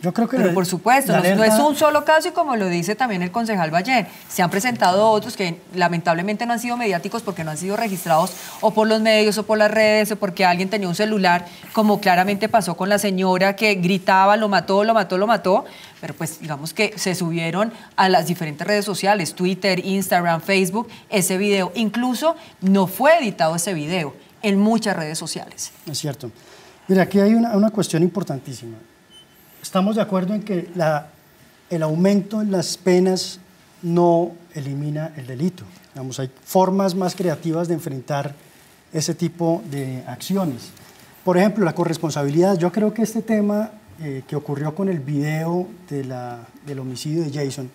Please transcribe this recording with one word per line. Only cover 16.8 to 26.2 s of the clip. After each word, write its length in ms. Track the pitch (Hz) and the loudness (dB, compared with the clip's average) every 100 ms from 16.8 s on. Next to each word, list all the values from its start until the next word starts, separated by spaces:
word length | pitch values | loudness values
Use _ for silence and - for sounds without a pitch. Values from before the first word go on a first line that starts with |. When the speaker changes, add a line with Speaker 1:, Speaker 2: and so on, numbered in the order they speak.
| 208 190 | -4 -2
Speaker 2:
se 200 | - 180 | -4 -2
subieron 560 | 170 165 165 170 226 - - - | -2 -2 -2 -2 -2 -4 -14 0
a 120 | 190 | 4
las 200 | 185 156 | 4 2
diferentes 360 | 175 160 147 | -4 -6 -6
redes 200 | 185 208 | -2 -2
sociales, 500 | 202 190 190 208 160 | -2 -2 0 2 0
Twitter, 500 | - 180 185 196 180 | -2 -2 0 0 0
Instagram, 580 | 185 196 190 185 175 165 | 0 -2 2 0 2 -2
Facebook, 440 | - 190 185 202 233 - - | 2 2 2 -2 -6 -12 -4
ese 260 | 208 175 190 | -2 0 0
video. 340 | 208 196 180 | 2 2 0
Incluso 640 | - 220 220 247 247 311 320 - - | -2 -2 -2 -2 0 -2 -2 -10 -4
no 260 | 190 196 180 | 2 4 2
fue 320 | - 262 339 | 2 6 6
editado 380 | 247 - 160 165 | 4 0 0 0
ese 180 | 185 | -2
video 400 | 175 147 180 147 - - - | -4 -2 -4 -4 -8 -20 -6
en 180 | 214 196 | 0 2
muchas 340 | 208 226 220 | 4 2 0
redes 240 | 185 156 156 | -4 -4 -8
sociales. 540 | 165 - - - - - - | -8 -10 -12 -14 -14 -14 -10
Speaker 1:
Es 80 | 143 | -8
cierto. 320 | 151 135 | -8 -8